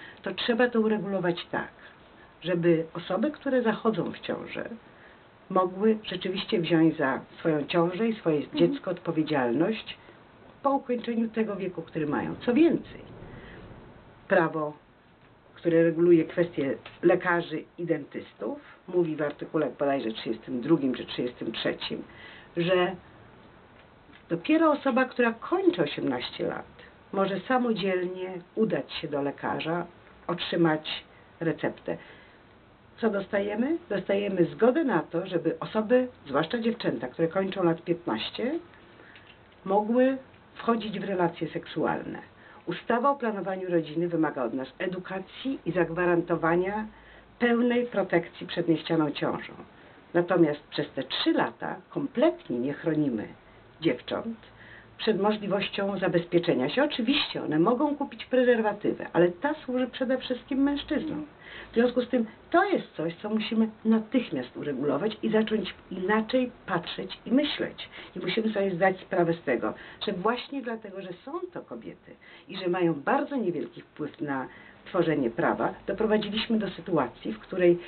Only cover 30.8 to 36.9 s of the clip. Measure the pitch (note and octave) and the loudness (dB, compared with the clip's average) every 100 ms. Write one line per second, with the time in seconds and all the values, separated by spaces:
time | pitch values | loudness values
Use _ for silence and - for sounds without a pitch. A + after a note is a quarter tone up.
30.8 | - - - - - - D#3+ D3+ B2 - | -2 -10 -12 -20 -20 -6 -4 -2 -4 -4
31.8 | - E3+ - - - - - - - - | -8 -8 -10 -20 -20 -20 -20 -20 -20 -20
32.8 | - - A3 G3 F#3+ G3+ G3+ G#3+ C4+ E4 | -20 -2 0 0 -2 -2 -2 -2 -2 -2
33.8 | - G3 - G3+ G3+ F#3 D#3+ D3 A#3 B3+ | -2 -4 0 0 2 2 2 4 4 6
34.8 | C#4 E3+ - E3 - E3+ D#3 - - A3 | 4 0 0 -4 -2 -2 0 -2 -2 -2
35.8 | G#3+ B3 B3 - C#3 C3+ E3 A#3+ A3+ A3 | 4 4 2 -4 -2 0 0 0 -2 -2
36.8 | F3+ | -2